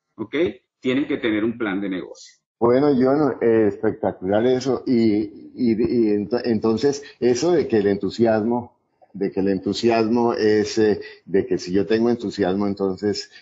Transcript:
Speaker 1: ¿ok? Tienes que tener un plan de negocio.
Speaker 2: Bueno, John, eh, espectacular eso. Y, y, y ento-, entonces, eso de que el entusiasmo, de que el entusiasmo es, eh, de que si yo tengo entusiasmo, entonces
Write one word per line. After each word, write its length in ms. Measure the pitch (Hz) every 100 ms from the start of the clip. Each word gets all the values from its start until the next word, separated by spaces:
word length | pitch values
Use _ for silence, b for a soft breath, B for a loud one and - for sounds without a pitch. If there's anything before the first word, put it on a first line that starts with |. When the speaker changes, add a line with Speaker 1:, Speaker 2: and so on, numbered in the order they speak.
| _ -
Speaker 1:
¿ok? 200 | 107 139 185 - _ _
Tienes 260 | 127 131 151
que 100 | 139
tener 260 | 120 107
un 160 | 113 117
plan 200 | 107 95
de 80 | 101
negocio. 440 | 92 - - - _ _ -
Speaker 2:
Bueno, 280 | 113 127 147 127
John, 400 | 131 143 143 -
eh, 260 | 117 113 104
espectacular 800 | 98 110 - 98 - 92 104 123
eso. 360 | 127 131 120 -
Y, 640 | 120 113 104 107 - -
y, 200 | - 120
y 420 | 107 - 120 107 104
ento-, 260 | 101 120
entonces, 600 | 123 107 113 110 143 - B B
eso 320 | 120 120 165
de 160 | 226 -
que 100 | 110
el 100 | 101
entusiasmo, 880 | 101 98 101 113 110 110 123 117 _ _ _ _
de 180 | 95 98
que 80 | 95
el 80 | 95
entusiasmo 840 | 95 98 98 117 113 110 120 117
es, 440 | - 107 107 104 -
eh, 220 | 107 98 B B
de 220 | - 95 -
que 120 | 87
si 140 | 90
yo 140 | 95 98
tengo 240 | 113 120
entusiasmo, 580 | 117 104 95 92 98 101
entonces 640 | 98 98 92 104 98 - B